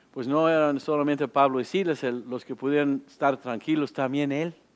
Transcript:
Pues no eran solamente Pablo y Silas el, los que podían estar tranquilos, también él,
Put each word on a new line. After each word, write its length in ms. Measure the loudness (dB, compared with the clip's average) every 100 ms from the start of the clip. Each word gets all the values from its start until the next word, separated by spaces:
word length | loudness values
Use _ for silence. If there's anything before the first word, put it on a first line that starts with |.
| _ -8
Pues 100 | -2
no 220 | 2 4
eran 320 | 4 2 0
solamente 480 | -2 0 0 0 0
Pablo 320 | 2 2 2
y 60 | -2
Silas 360 | -2 0 -2
el, 220 | -4 -4 -6
los 160 | -10
que 140 | -8 -6
podían 460 | 0 2 2 0 -6
estar 300 | -2 0 0
tranquilos, 560 | -4 -6 -2 -2 -2
también 400 | -2 -2 -2 -2
él, 220 | -2 -4 -8 _